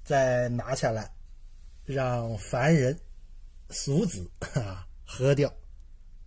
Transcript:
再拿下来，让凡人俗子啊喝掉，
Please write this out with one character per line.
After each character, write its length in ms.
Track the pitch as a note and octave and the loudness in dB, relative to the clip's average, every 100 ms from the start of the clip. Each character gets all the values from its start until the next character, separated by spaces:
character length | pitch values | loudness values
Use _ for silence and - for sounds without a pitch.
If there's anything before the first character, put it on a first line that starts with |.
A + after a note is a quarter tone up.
再 460 | - C#3+ C3 B2 B2 | 0 2 4 4 2
拿 240 | A#2+ - | 0 -2
下 180 | C3 C3 | 0 0
来， 220 | A2 G#2+ - - - - - - - - | 0 -4 -12 -16 -16 -16 -16 -18 -14 -4
让 520 | C3+ B2+ A#2+ A#2 G#2+ | 0 0 0 -2 -4
凡 360 | - B2+ C#3 | -2 2 6
人 240 | E3 B2+ D#3 - - - - - - - | 8 6 2 -6 -16 -16 -16 -16 -18 -8
俗 360 | - - C#3+ A3 | -4 2 2 2
子 240 | - F2 - - | 0 -6 -10 -4
啊 340 | C#3 G2+ F#2 - - - | -2 -2 -6 -12 -14 -10
喝 280 | - C3+ | 2 4
掉， 200 | C#3 C#3 - - - - - - - | 6 4 0 -16 -16 -16 -18 -18 -16